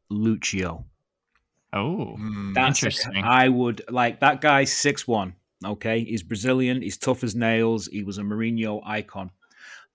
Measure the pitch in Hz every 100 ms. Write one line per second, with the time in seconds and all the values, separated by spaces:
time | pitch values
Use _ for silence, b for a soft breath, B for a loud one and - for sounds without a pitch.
0 | - 104 110 110 - 95 90 78 - _
1 | _ _ _ _ _ _ _ 98 117 202
2 | 107 110 107 104 101 101 131 135 113 -
3 | - 95 113 127 131 123 123 107 - 123
4 | 120 - 135 139 151 139 135 - 143 143
5 | - 113 95 87 _ _ 95 104 113 113
6 | 117 110 87 107 123 131 127 127 101 -
7 | - 127 120 104 117 113 113 113 - 104
8 | 98 98 101 104 113 117 110 107 - 107
9 | 104 - 92 - B B B B B